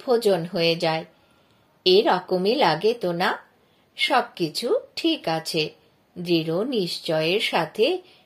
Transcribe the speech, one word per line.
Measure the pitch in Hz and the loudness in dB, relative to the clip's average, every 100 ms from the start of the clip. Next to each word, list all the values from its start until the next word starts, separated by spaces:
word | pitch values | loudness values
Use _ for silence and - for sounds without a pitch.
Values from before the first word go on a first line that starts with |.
| - | 0
ভোজন | 233 214 175 | 2 4 2
হয়ে | 175 180 170 165 | 0 0 0 2
যায়। | 165 160 175 _ _ _ _ _ _ _ | 0 -2 -6 _ _ _ _ _ _ _
এরকমই | 185 190 294 185 - 180 196 | 4 4 4 2 0 -2 0
লাগে | 277 185 156 214 | 2 2 2 0
তো | 233 180 | 0 -4
না? | 170 202 - - _ _ _ _ - | -2 -2 -4 -10 _ _ _ _ -6
সবকিছু | - 262 - - 160 - 240 523 - - | 0 0 0 -4 -4 -4 -2 -2 -4 -4
ঠিক | 330 311 - | -2 0 -2
আছে, | 160 - 165 156 - _ _ _ 180 | -4 -2 -2 -4 -6 _ _ _ -12
দৃঢ় | 175 165 160 170 | -2 0 0 -2
নিশ্চয়ের | 254 240 170 - - 160 160 202 | -2 -2 -4 -6 -4 -2 0 0
সাথে | - 214 156 - 254 370 - _ | 0 -2 -2 0 0 0 -8 _